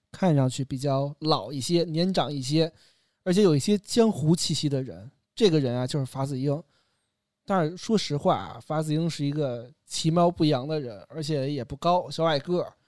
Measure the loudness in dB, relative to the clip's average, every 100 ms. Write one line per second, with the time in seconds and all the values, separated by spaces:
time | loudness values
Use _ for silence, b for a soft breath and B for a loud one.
0 | _ -2 2 4 2 0 -6 -4 -2 -2
1 | -2 -4 0 0 -2 -6 0 2 2 0
2 | 0 0 -2 -4 0 0 0 b b b
3 | b b 0 4 6 4 4 0 2 4
4 | 4 4 2 2 2 -2 -2 -2 -4 -12
5 | -18 -20 _ 2 4 4 2 0 -2 -4
6 | -4 -6 -6 -4 -2 -4 -8 _ _ _
7 | _ _ _ _ -2 0 0 -4 -2 0
8 | 0 -2 0 0 -4 -12 -6 -4 -2 -2
9 | -2 -4 -4 -2 -4 -6 -12 _ -10 -4
10 | 0 2 2 2 2 2 -2 -6 -6 -12
11 | -14 -10 -4 -2 -2 -4 -8 -4 0 0
12 | 0 0 0 0 -2 -4 -4 -12